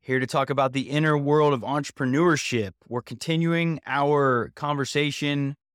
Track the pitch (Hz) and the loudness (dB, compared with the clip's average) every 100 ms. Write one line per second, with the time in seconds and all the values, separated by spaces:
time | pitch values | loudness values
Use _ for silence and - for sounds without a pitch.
0 | - 131 127 156 135 139 131 131 123 143 | -2 -2 0 -2 0 0 0 0 -2 0
1 | 156 151 143 151 147 139 104 143 143 - | 2 2 2 4 4 2 -2 -4 -4 -4
2 | 131 135 175 147 - 123 101 - _ 120 | 0 2 4 2 0 -2 -4 -8 _ -10
3 | - 117 - 165 165 165 170 160 - 131 | -8 -12 -4 0 0 0 0 -4 -4 -2
4 | 143 147 135 123 110 - 147 147 131 147 | 2 4 4 2 -2 -6 -4 -2 -2 0
5 | 147 139 143 143 139 143 _ | -2 -2 -2 -2 -2 -6 _